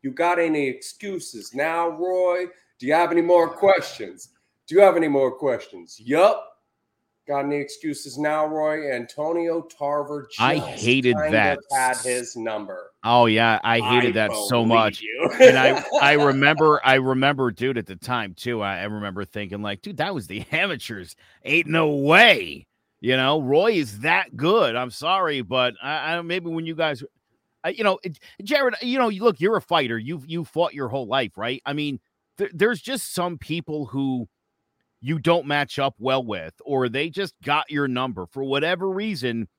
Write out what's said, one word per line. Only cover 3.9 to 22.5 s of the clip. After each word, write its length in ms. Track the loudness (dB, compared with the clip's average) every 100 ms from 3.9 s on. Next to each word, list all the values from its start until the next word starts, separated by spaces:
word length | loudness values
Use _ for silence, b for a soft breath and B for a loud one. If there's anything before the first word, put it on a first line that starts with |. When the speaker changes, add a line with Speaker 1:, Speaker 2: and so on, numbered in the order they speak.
| -12 -14 -14 -20 _ _ _ 0
Speaker 1:
Do 80 |
you 60 | 6
have 160 | 8 6
any 120 | 2
more 220 | 2 0
questions? 720 | 0 -4 -4 -8 -20 -20 -16
Yup. 460 | -2 4 4 4 -8 _ _ _ _ _ _ _ -6
Got 160 | -4
any 120 | -2 -4
excuses 600 | -6 -8 -8 -8 -12 -6
now, 300 | -2 0 -2
Roy? 440 | -2 -2 -4 -6
Antonio 680 | -6 -8 -8 -4 -2 -2 -4
Tarver 680 | -8 -8 -4 -4 -4 -10 -12
just 100 | -2
Speaker 2:
I 160 | 0 0
hated 600 | -4 -4 0 2 2 0
Speaker 1:
kind 180 | 0
Speaker 2:
that. 240 | 2 2 0
Speaker 1:
of 60 | -2 0
had 200 | 0 -2
his 360 | -4 -4 -6
number. 580 | -10 -8 -8 -10 -14 -16 _
Speaker 2:
Oh, 220 | 2 4 6
yeah. 340 | 4 4 2
I 180 | 2 0
hated 360 | 2 2 2 0
Speaker 1:
I 120 | 0
Speaker 2:
that 80 | -2 0
so 160 | 2
Speaker 1:
believe 40 | 4
Speaker 2:
much. 340 | 4 4 -2
Speaker 1:
you. 280 | -12 -4 -4
<laughs> 40 | 10
Speaker 2:
And 200 | 10 10
I, 260 | 4 2 0 4
I 120 | 6
remember, 680 | 6 4 4 4 4 4 4
I 120 | 4
remember, 560 | 4 2 2 2 2 -2
dude, 260 | -2 -2 -2
at 80 |
the 120 | -6 -14
time, 360 | -6 -6 -6
too, 300 | -10 -6 -4
I, 160 | -4 -4
I 60 |
remember 420 | -6 -6 -8 -8 -10
thinking, 340 | -10 -10 -8
like, 220 | -8 -10
"Dude, 160 | -12 -6
that 160 | -6
was 140 | -6 -10
the 180 | -12 -6
<laughs> 20 |
amateurs. 640 | -4 -2 -4 -10 -12 -14 -20 b b
Ain't 220 | -2 -2 0
no 240 | 0 0
way. 760 | 0 4 6 8 6 -2